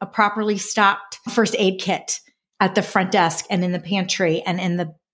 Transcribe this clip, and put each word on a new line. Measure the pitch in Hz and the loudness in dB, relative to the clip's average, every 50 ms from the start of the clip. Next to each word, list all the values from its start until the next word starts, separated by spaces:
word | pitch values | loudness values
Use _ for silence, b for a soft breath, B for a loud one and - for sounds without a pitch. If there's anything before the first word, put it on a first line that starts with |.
| 202 | -10
a | |
properly | - - - 208 208 208 220 214 214 208 202 | -8 0 2 2 2 2 -2 -2 -2 -2 -2
stocked | - - - 220 208 196 202 - - - - - - - | -4 -4 0 4 4 4 4 2 -6 -16 -18 -14 -12 -4
first | - 233 220 - - - | 0 2 2 2 2 2
aid | 208 190 185 190 | 2 2 0 0
kit | - 190 180 165 - - - - b b b b _ _ _ - | -2 -4 -4 -4 -2 -6 -8 -8 b b b b _ _ _ 0
at | 196 185 190 | 0 2 2
the | 214 175 | 0 -2
front | - - 202 185 185 | 0 0 0 0 2
desk | 196 202 170 165 160 - - - | 2 4 4 4 2 -2 -4 -2
and | 208 180 180 | -2 0 0
in | 180 180 | 0 -2
the | 175 | -4
pantry | - 165 202 196 185 190 - - 190 165 160 - - | -4 -4 -2 -2 -2 -2 -2 0 2 2 2 0 -2
and | 185 175 180 | -4 -4 -2
in | 185 180 175 | -2 -2 -2
the | 175 175 160 - _ _ _ | -2 -4 -6 -8 _ _ _